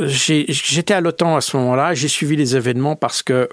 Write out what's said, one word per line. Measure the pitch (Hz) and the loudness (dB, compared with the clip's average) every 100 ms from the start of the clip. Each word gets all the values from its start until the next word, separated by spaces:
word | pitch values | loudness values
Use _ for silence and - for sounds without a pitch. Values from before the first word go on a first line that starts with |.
| 147 | -2
j'ai, | 135 - 156 147 | 0 2 0 0
j'étais | 139 - 156 170 | -2 -2 -2 0
à | 196 | 0
l'otan | 170 160 170 156 | 0 0 2 2
à | |
ce | - 139 | 0 0
moment-là, | 123 127 156 | 2 2 0
j'ai | 160 143 | 0 -2
suivi | - 147 | -2 0
les | 151 131 131 | 0 2 0
événements | 120 123 143 156 | 0 0 -2 -2
parce | 120 - | -2 -2
que | - 127 123 | -2 0 0